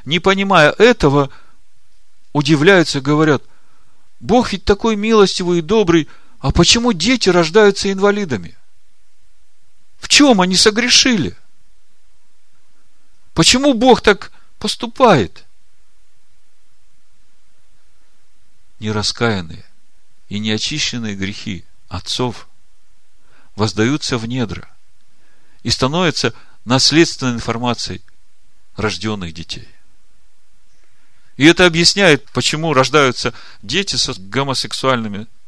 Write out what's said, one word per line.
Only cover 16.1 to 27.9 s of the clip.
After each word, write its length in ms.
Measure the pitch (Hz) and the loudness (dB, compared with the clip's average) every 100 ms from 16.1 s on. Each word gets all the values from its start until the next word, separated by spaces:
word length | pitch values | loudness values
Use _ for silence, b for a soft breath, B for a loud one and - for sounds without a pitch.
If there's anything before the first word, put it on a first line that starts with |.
| - - - - - - - - - - - - - - - - - - - - - - - - - - - | -14 -14 -14 -14 -14 -14 -14 -14 -14 -14 -14 -14 -14 -14 -14 -14 -14 -14 -14 -14 -14 -14 -14 -14 -14 -14 -8
Нераскаянные 840 | 107 107 120 - 117 98 80 82 - - - - - - - | -4 -2 -2 0 0 0 -4 -10 -14 -16 -16 -14 -14 -14 -10
и 80 | 101 | -4
неочищенные 760 | 107 107 - 151 - 123 110 98 | -2 -2 -2 -4 -4 -4 -6 -4
грехи 500 | 95 104 110 87 - - - | -6 -6 -8 -8 -10 -16 -12
отцов 600 | 92 - - 127 - - - - - - - - - - - - - | -10 -6 -2 -2 -4 -12 -14 -14 -16 -16 -14 -14 -14 -14 -14 -10 -2
воздаются 640 | 107 104 113 147 - 123 | 0 2 2 0 -2 -4
в 100 | 113 | -2
недра 420 | 127 104 82 - - - - - - - - - - | -2 -4 -6 -10 -14 -14 -14 -14 -14 -14 -14 -14 -8
и 80 | 117 | -4
становятся 600 | - 131 165 175 - 120 b b b 107 | 0 0 2 2 2 -2 b b b 0
наследственной 680 | 131 - 151 165 - 131 | 4 6 6 4 2 -2
информацией 680 | 120 - 113 123 120 - | -2 -2 -2 -2 -2 -4